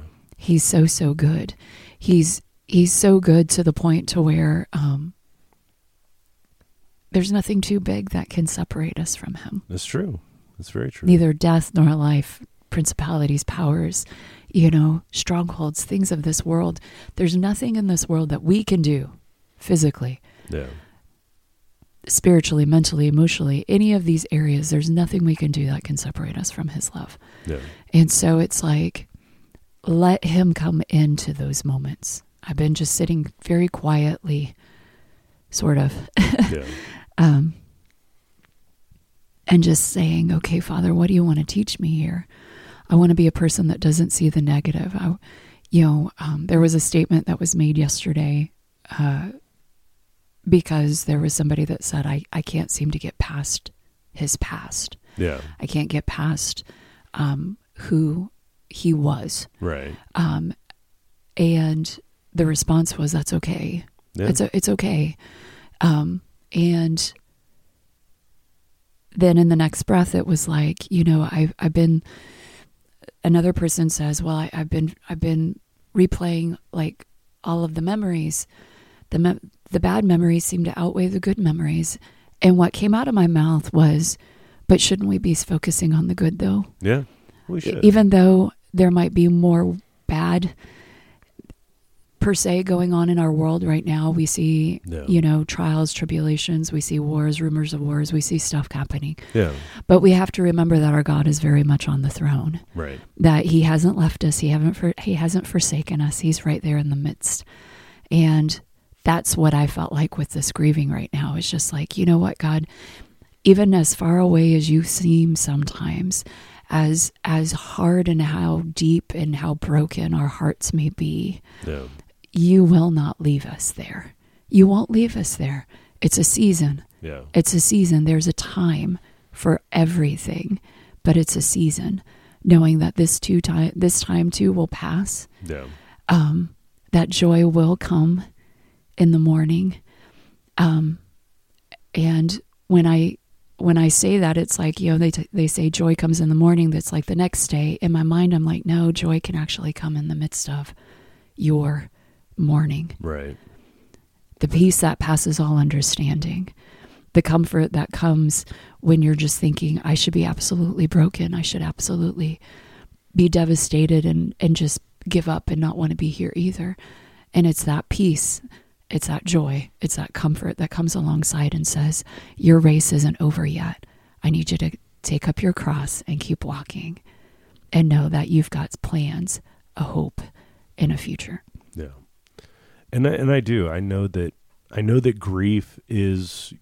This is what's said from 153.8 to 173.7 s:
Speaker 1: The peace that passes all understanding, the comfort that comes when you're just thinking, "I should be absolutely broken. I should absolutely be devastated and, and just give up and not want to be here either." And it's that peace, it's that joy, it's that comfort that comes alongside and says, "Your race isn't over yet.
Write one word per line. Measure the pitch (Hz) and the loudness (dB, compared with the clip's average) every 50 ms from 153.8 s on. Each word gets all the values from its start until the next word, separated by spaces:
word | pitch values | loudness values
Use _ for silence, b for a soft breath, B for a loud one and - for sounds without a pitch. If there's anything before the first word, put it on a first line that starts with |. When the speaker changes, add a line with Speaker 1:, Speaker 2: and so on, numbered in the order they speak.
| b b b b b b _ _ _ _ _ - | b b b b b b _ _ _ _ _ -4
Speaker 1:
The | - 143 | -2 0
peace | - 165 180 185 175 - | 4 4 4 4 4 2
that | - 160 151 - | 0 0 0 -2
passes | - 156 156 156 - 165 151 - | -2 -2 0 0 0 -2 -2 -2
all | 156 151 151 | 0 2 2
understanding, | 147 143 147 147 143 139 - - - 151 139 151 151 151 165 - 180 185 - - B B B B B B B B B B B B | 2 2 2 0 -2 -2 -2 -2 -2 -2 -2 -2 -4 -4 -6 -6 -8 -8 -10 -14 B B B B B B B B B B B B
the | 170 | 2
comfort | 165 - 160 165 165 - - 160 160 156 | 2 4 2 0 0 0 0 -2 -2 0
that | - 156 147 - | -2 -4 -4 -6
comes | - - 170 165 156 156 156 151 - - - B B B B B B B | -4 -2 0 2 2 2 2 2 0 -2 -6 B B B B B B B
when | B 160 165 160 | B 4 4 4
you're | 151 156 156 | 4 4 2
just | 147 156 151 - - | 0 0 -2 -2 0
thinking, | - 151 151 - 170 151 156 - - | 0 -2 0 -2 -2 -4 -4 -2 0
"I | 151 147 | 0 0
should | - - 175 165 | 0 0 0 0
be | 170 170 | 0 0
absolutely | 165 - - - - 190 175 170 170 196 - 165 | -2 -2 -4 -4 -4 -2 0 0 -2 0 0 0
broken. | 156 - 170 156 185 - - 170 170 180 | 2 2 2 2 2 0 -2 -4 -4 -4
I | 170 | -4
should | 165 - - 180 | -4 -4 -6 -6
absolutely | 160 156 156 - - - 180 170 170 170 - - 160 156 160 - B B B B B B B B B B B _ _ _ - | -6 -8 -8 -6 -6 -6 -4 -2 -2 -2 -2 -4 -4 -6 -6 -8 B B B B B B B B B B B _ _ _ 2
be | 180 175 175 | 4 4 4
devastated | 170 175 165 160 165 160 - - 156 151 156 151 165 156 156 | 4 2 2 2 0 0 0 0 0 2 2 4 4 2 2
and, | 165 160 165 170 - - - | 2 0 -2 -2 -4 -4 -2
and | 180 160 160 | 0 0 2
just | - 160 147 - - - _ _ - - 175 | 2 0 -2 -4 -6 -10 _ _ -16 -6 -4
give | 185 175 165 170 | -2 -2 0 -2
up | 160 - - - | -4 -4 -6 -6
and | 160 156 | -4 -2
not | 160 156 - 175 | -2 -2 -2 -2
want | 165 156 | -4 -4
to | 165 | -2
be | 160 160 156 | -2 -4 -4
here | 151 - 175 - - | -4 -6 -8 -6 -4
either." | 175 175 185 185 - 170 180 185 - B B B B B B B B B B | -4 -4 -4 -4 -6 -8 -10 -10 -12 B B B B B B B B B B
And | B 175 170 | B 2 2
it's | 165 156 - - | 2 2 0 -2
that | 156 147 156 - - | -2 -4 -2 -4 -4
peace, | - - 196 180 151 - - - - - - - b b b b b b _ - | -2 0 0 0 0 0 -2 -6 -6 -8 -12 -16 b b b b b b _ -8
it's | - 156 - - | -6 -6 -4 -6
that | 151 - - | -6 -6 -4
joy, | 170 175 160 151 143 139 143 135 - _ - | -2 0 0 0 0 -4 -6 -8 -10 _ -8
it's | - 156 - | -8 -6 -6
that | - - - | -8 -10 -10
comfort | - - - 156 151 - - - - - | -8 -4 -2 -2 -2 -2 -4 -8 -6 -6
that | 170 156 | -8 -6
comes | - - 165 165 - | -4 -4 -4 -4 -4
alongside | 185 156 156 156 156 156 - 160 151 147 147 - | -4 -4 -2 -2 -2 -2 -2 -2 -2 -2 -2 -2
and | 156 156 | -4 -4
says, | - - 156 147 156 156 - - B B B B B B | -4 -4 -2 -2 -2 -2 -4 -8 B B B B B B
"Your | B - 165 165 165 | B 4 6 6 8
race | 160 156 151 156 - - | 6 6 4 4 2 0
isn't | 165 143 147 151 - - | 0 2 0 0 0 0
over | 165 151 156 165 160 | -2 -2 -2 -2 -4
yet. | 147 156 165 165 165 | -4 -4 -6 -6 -8